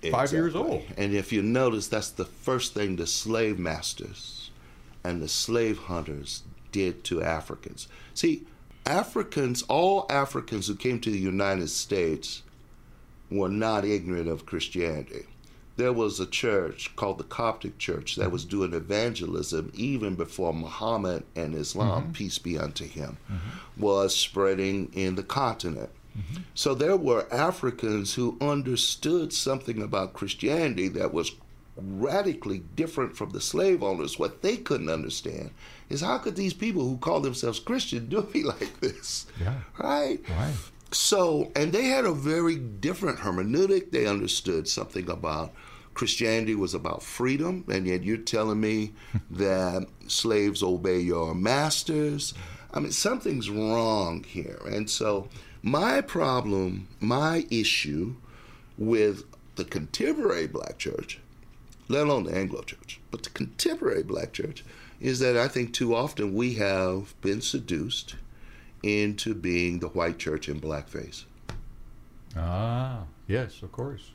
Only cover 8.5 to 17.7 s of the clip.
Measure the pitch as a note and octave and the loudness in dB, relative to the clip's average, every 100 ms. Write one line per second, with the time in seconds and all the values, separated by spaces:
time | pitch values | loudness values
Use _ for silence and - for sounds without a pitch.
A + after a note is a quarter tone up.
8.5 | - - - - E3 A3 A#3 G3+ - C3 | -20 -20 -6 0 0 0 -2 -2 0 0
9.5 | B2 - C#3 F3+ G3 - C#3 C3+ C#3 B2 | 0 2 4 6 4 4 2 2 -2 -4
10.5 | A2 G2 G2+ B2+ A#2+ A#2 G#2 F#2+ F#2+ G2 | -4 -2 0 0 0 0 2 2 2 2
11.5 | F#2+ D#2+ - - G2+ E2+ D#2 - - - | 2 0 -2 0 2 4 2 -2 -10 -12
12.5 | - - - - - - - - G2 F#2 | -20 -20 -20 -20 -20 -20 -20 -4 0 2
13.5 | G2+ A2 G#2+ G2+ G#2 F2 F2 E2 D#2 - | 2 2 2 4 2 2 -2 0 -2 -4
14.5 | E2 - F2+ E2+ D2+ B1+ - - - - | -4 -4 -2 0 -2 -6 -12 -14 -18 -20
15.5 | - - - B2 A#2+ A2 F#2 F#2 - A#2+ | -20 -16 0 2 4 2 0 -2 0 2
16.5 | G2+ E2 - - - G#2 F#2+ - - A2+ | 2 2 -4 -10 -2 -2 -2 -6 -2 -2
17.5 | A2+ - | -2 -8